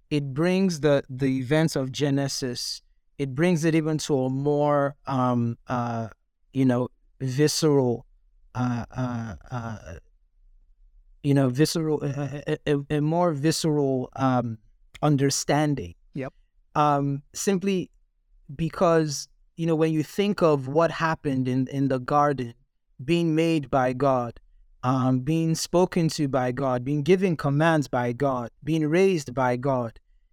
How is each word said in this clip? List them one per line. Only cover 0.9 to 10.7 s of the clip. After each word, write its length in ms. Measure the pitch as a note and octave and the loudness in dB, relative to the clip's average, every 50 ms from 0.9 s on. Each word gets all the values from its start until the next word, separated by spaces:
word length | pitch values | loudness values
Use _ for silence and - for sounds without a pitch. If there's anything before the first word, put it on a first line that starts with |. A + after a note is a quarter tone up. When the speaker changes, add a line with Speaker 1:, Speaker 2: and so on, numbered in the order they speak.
| C#3+ C#3 - - | 2 2 0 -4
Speaker 1:
the 300 | C3 B2+ C#3 C3+ C3 C3 | -6 -2 0 0 0 0
events 380 | B2+ A#2+ D#3 D#3 D#3+ D#3+ - | 0 0 2 2 2 2 0
of 160 | D3+ C3+ C3 B2 | -2 -4 -4 -4
Genesis, 920 | - C#3+ C#3+ C#3 C#3 C#3 C#3 - - C#3 B2+ A#2+ A#2+ - - - - - _ _ _ _ _ _ - | -2 0 0 0 0 -2 -2 -4 -6 -6 -6 -6 -6 -8 -8 -10 -10 -14 _ _ _ _ _ _ -8
it 180 | C#3+ C3+ B2+ | -8 -6 -2
brings 280 | C3+ E3 F3+ F3+ D#3 D3+ | 0 2 2 2 2 2
it 120 | E3+ D3+ | 2 2
even 220 | E3 D#3 D#3 D#3 D3+ | 2 0 0 -2 -4
to 260 | - - D3+ C3+ C3 | -2 0 0 0 0
a 60 | C3 | 0
more, 680 | C3 C3+ C#3 D3 D3 D3 D3 D3 D3 C#3+ C#3 C#3 C#3 _ _ | -2 -2 0 0 2 2 2 2 2 2 0 0 -4 _ _
um, 500 | - C3+ C3 B2+ B2+ B2 A#2+ A#2 A#2 A#2 - _ - | -4 -2 0 2 2 2 2 0 -2 -4 -6 _ -6
uh, 400 | C3 B2 A#2+ A#2+ A#2 A2+ A2+ G#2+ - _ _ _ _ _ _ _ _ | -4 -4 -4 -4 -4 -6 -6 -8 -10 _ _ _ _ _ _ _ _
you 120 | C3 C3+ | 0 0
know, 240 | C3 B2 A#2+ B2+ - - _ _ _ _ _ | 2 2 0 -4 -6 -8 _ _ _ _ _
visceral, 840 | C3+ C3 B2 C3+ D3+ D3+ - - - D#3 C#3+ C#3 C3 B2 A#2 B2+ - _ _ _ _ _ _ _ _ _ _ | -8 -6 0 2 2 2 2 2 2 4 4 4 2 2 0 -4 -6 _ _ _ _ _ _ _ _ _ _
uh, 280 | A#2 B2 B2 A#2+ A#2 - - - | -4 -4 -2 -4 -4 -8 -8 -6
uh, 400 | B2+ B2+ B2 A#2+ A#2 A2+ A2 G2+ - - - B2+ | -6 -6 -6 -6 -8 -8 -10 -12 -16 -14 -12 -10
uh, 260 | A#2+ A#2 A#2 A2 G2 - - F2 - - _ _ _ _ _ _ _ _ _ _ _ _ _ | -10 -8 -10 -12 -12 -14 -16 -18 -18 -20 _ _ _ _ _ _ _ _ _ _ _ _ _